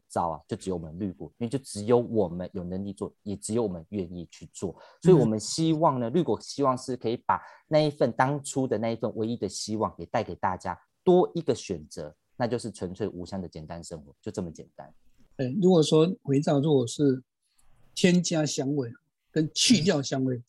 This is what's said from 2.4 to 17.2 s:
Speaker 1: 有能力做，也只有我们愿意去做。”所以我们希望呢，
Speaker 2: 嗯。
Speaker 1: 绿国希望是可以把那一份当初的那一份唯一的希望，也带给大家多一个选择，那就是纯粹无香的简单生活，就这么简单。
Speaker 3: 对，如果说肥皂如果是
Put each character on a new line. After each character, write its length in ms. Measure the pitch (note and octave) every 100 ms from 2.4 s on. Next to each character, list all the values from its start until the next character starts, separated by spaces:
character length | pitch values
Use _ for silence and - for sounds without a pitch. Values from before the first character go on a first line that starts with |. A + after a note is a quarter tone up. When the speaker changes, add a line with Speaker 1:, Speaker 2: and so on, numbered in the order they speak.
| F2+
Speaker 1:
有 100 | F#2+
能 220 | F2 F#2 G2
力 80 |
做， 180 | G2 F2+ -
也 120 | G#2 G2
只 200 | - A2
有 80 |
我 40 | A2
们 160 | F2 D#2+
愿 140 | G#2 F2 F2+
意 120 | E2
去 180 | - -
做。” 220 | - F#2 - - _
所 100 | E3+
以 20 |
我 120 | F3 A2+
们 140 | G#2+
希 340 | - - D#3+
望 260 | D#3 E3 C3
呢， 100 | A#2
Speaker 2:
嗯。 40 |
Speaker 1:
绿 80 | D3+
国 180 | D3+ G#2
希 220 | - -
望 160 | C#3 B2+
是 180 | - B2
可 140 | A2+
以 80 | B2+
把 240 | - F#2 - - -
那 120 | D3+
一 100 | D3+
份 220 | C#3+ C3+
当 300 | A2+ C3 D3
初 240 | C#3 - C3
的 100 | G#2+
那 140 | A2+
一 40 | A2+
份 160 | A#2 G#2
唯 120 | A2+
一 80 | A#2
的 140 | G2
希 260 | - - G#2+
望， 160 | G2 -
也 80 | E2+
带 180 | A#2+
给 120 | G2 E2+
大 200 | G2+ F#2
家 240 | F#2+ E2+ _ _
多 240 | - F3+ E3+
一 80 | E3+
个 140 | D#3+ A#2+
选 280 | - F2 D2+
择， 260 | - D2+ - _ -
那 100 | A#2+
就 120 | A#2
是 100 | A#2
纯 240 | - F#2
粹 140 | F2+ G2+
无 180 | F2 F2
香 160 | G2
的 60 | E2+
简 180 | D#2+ D#2
单 180 | E2+
生 160 | E2 E2
活， 140 | C#2+ _
就 100 | -
这 120 | G#2
么 80 | F2+
简 160 | D#2 - -
单。 120 | C#2+ _ _ _ _ -
Speaker 3:
对， 220 | B2+ D3+
如 120 | F3+
果 100 | F3
说 240 | D3 D#3 E3 F#3+ -
肥 140 | C#3
皂 200 | D#3+ C#3+
如 120 | D#3+
果 140 | C#3+ A#2+
是 380 | - C#3+ C3